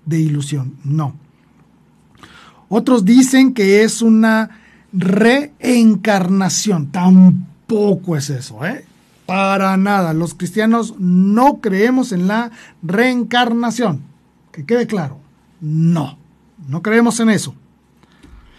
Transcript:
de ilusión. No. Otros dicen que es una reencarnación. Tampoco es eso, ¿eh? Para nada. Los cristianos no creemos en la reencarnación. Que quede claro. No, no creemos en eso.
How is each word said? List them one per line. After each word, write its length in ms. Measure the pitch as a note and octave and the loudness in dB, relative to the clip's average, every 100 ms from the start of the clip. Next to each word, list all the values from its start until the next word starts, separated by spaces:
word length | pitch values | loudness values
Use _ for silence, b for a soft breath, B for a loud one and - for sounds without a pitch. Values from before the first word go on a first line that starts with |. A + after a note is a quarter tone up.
de 140 | D3+ D#3+ | -6 -2
ilusión. 560 | D#3 C#3+ C#3 C#3+ B2+ - | -2 -2 -6 -8 -8 -10
No. 320 | C#3 D#3 C#3 - _ _ _ _ _ _ _ _ _ _ B B B B B | -6 -4 -6 -10 _ _ _ _ _ _ _ _ _ _ B B B B B
Otros 360 | G#3+ C4+ B3 | -4 0 2
dicen 500 | F#3+ B3+ C4 C4 C4 | 4 4 4 4 2
que 300 | B3+ G3 G3+ | 2 2 4
es 180 | A3 - | 2 0
una 480 | A3+ A3 A3+ A3 G#3+ B B B B | 2 4 4 0 -2 B B B B
reencarnación. 2000 | F#3 F#3 G3 A3 C#4 D4 _ B3+ A#3+ A3+ F#3+ A3 G3 F3+ G3 F#3 - G#3+ F3 C#3 | -4 0 2 2 2 -2 _ 0 4 4 2 0 0 0 0 0 -2 -2 -4 -4
Tampoco 1300 | F#3 F3+ F#3 F#3 - - _ - G#3+ G#3 F#3 F3+ D3+ | 0 4 8 8 4 -4 _ -6 -2 0 -2 -4 -6
es 140 | C#3+ | -6
eso, 360 | C3 - G#2+ D#3+ | -10 -12 -10 -10
¿eh? 180 | - - _ _ _ | -10 -16 _ _ _
Para 520 | - F#3+ G3 G3 F#3+ F#3+ | -8 -2 0 0 0 0
nada. 360 | G3 G3 E3+ | 0 0 0
Los 220 | D#3+ E3 | -2 -4
cristianos 600 | - F3 G#3+ A3 A#3 A3+ - | -8 -6 -2 0 0 -2 -4
no 640 | F3+ F3+ G3 G#3+ C#4 - | 0 2 2 2 2 0
creemos 500 | G#3+ F#3+ A#3 C4 B3 | -4 0 2 0 -2
en 160 | F3+ F#3 | -2 -2
la 240 | A3 A#3 B B B | -2 -4 B B B
reencarnación. 1200 | E3 G3 B3+ B3 A3+ A#3+ B3 A#3 A#3 A3+ G#3+ C#3 - _ _ _ _ | -6 0 0 -2 -2 -2 0 -2 -4 -2 -4 -4 -10 _ _ _ _
Que 140 | - | -16
quede 240 | C#3 A#3+ A3+ | -4 -2 -2
claro. 300 | G#3 C#3+ - _ _ _ - | -4 -6 -12 _ _ _ -12
No, 580 | D#3 D#3 E3 E3 - - _ _ _ _ C#3 | -4 0 2 0 -4 -12 _ _ _ _ -12
no 160 | D#3+ | -8
creemos 380 | G#3 A3+ A#3 A#3 | -2 0 0 0
en 100 | A3+ | 0
eso. 240 | F#3+ C3+ - _ _ _ _ b b b b b | 0 -4 -16 _ _ _ _ b b b b b